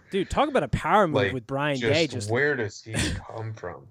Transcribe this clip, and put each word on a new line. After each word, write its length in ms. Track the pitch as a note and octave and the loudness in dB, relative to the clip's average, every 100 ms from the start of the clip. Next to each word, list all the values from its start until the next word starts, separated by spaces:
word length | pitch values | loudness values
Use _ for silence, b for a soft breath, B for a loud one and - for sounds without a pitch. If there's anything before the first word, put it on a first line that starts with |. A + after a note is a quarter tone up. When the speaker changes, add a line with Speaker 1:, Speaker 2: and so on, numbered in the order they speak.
| _ | _
Speaker 1:
Dude, 180 | G3 F3 | -4 -2
talk 180 | - D4 | 0 2
about 140 | B3+ | 2
a 60 | C#3+ | 0
power 400 | - D#3 G3 F3+ | -2 4 4 4
move 60 | A2 | 4
Speaker 2:
Like, 100 | G2 | 0
Speaker 1:
with 140 | C3 G#2+ | -2 -4
Brian 300 | C3+ D3 C3+ | -2 0 0
Speaker 2:
just 160 | A#2 | 2
Speaker 1:
Day. 140 | D#3 D#3 | 2 2
Just, 240 | C3 G#2 | -2 -2
Speaker 2:
where 240 | A#2+ D3 | 2 2
does 260 | C3+ G#2 - | 0 -4 -6
he 100 | A2+ | -6
come 600 | A2 G2+ F#2+ - A2+ A2 | -2 -2 -2 -8 -10 -8
from? 320 | A2 F2+ C#2+ C#2 | -8 -10 -12 -16